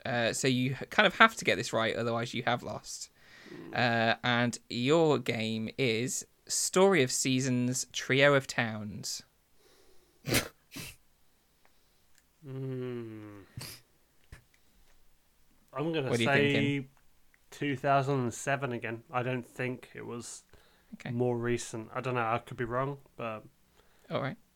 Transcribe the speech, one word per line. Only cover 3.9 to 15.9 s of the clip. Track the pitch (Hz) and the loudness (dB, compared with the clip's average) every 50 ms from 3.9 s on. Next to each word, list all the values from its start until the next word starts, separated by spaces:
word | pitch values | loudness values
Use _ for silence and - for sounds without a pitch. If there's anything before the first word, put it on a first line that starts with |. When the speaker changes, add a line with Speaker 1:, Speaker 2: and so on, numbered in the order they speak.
| 117 117 113 117 110 - - | 4 4 4 2 2 2 0
Speaker 1:
and | 123 120 120 123 120 - - - - | 2 2 2 2 2 0 -4 -8 -8
your | 98 117 123 135 160 170 160 151 139 120 | -4 -2 2 4 6 6 6 6 4 2
game | 127 - 117 113 110 110 113 110 110 - - - | 0 -2 -2 -2 -2 -2 -2 -4 -4 -6 -2 0
is | 135 120 110 110 123 190 - - - - _ _ _ - | 0 0 0 0 -2 -2 -4 -6 -8 -10 _ _ _ -4
Story | - - - - - 185 190 196 190 156 127 | -2 -2 -2 2 4 6 6 8 8 6 4
of | 127 | 4
Seasons, | - - - 135 131 127 135 131 123 123 123 123 131 - - - | 2 0 0 2 2 2 2 2 2 2 2 0 0 -2 -6 -6
Trio | - - - - 131 139 139 143 143 | -8 -6 -2 0 4 6 6 6 6
of | 135 135 - | 4 2 0
Towns. | - - 120 113 110 107 104 107 92 127 123 - - - - _ _ _ _ _ _ _ _ _ _ _ _ - - - - _ _ _ - - - - - - - _ _ _ - - - - - - _ _ _ _ _ _ _ _ _ _ _ _ _ _ _ _ _ _ _ _ _ _ - - _ _ _ _ 156 | -2 -2 -2 -2 -4 -6 -8 -8 -10 -10 -8 -8 -10 -10 -12 _ _ _ _ _ _ _ _ _ _ _ _ -20 -20 -20 -20 _ _ _ -6 -2 0 0 -2 -2 -8 _ _ _ -16 -14 -14 -14 -16 -20 _ _ _ _ _ _ _ _ _ _ _ _ _ _ _ _ _ _ _ _ _ _ -20 -20 _ _ _ _ -16
Speaker 2:
Mm. | 135 131 135 135 131 131 127 127 127 123 120 117 110 110 107 107 104 104 101 92 - - - - - - - - _ _ _ _ _ _ _ _ _ - - _ _ _ _ _ _ _ _ - - - - - - _ _ _ _ _ _ _ _ _ _ _ _ | -12 -10 -8 -8 -8 -6 -6 -6 -6 -8 -8 -10 -10 -12 -14 -14 -16 -16 -18 -20 -18 -16 -14 -14 -14 -16 -18 -20 _ _ _ _ _ _ _ _ _ -20 -20 _ _ _ _ _ _ _ _ -20 -20 -20 -20 -20 -20 _ _ _ _ _ _ _ _ _ _ _ _
I'm | - 135 151 170 | -6 -4 -2 -2